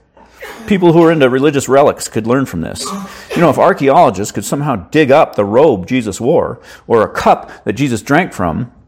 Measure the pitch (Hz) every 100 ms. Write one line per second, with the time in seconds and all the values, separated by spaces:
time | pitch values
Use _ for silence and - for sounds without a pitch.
0 | _ _ _ _ - - - 202 175 160
1 | 165 165 127 131 147 139 - 135 143 -
2 | - 117 110 131 131 87 80 - - 196
3 | 190 - - - 165 127 151 - 139 156
4 | 151 92 104 - - 147 147 117 85 151
5 | 139 143 147 - 101 113 156 104 87 131
6 | 110 92 117 160 82 - - - - 117
7 | 98 - 220 175 - - - 104 143 113
8 | - 147 190 - 87 80 123 _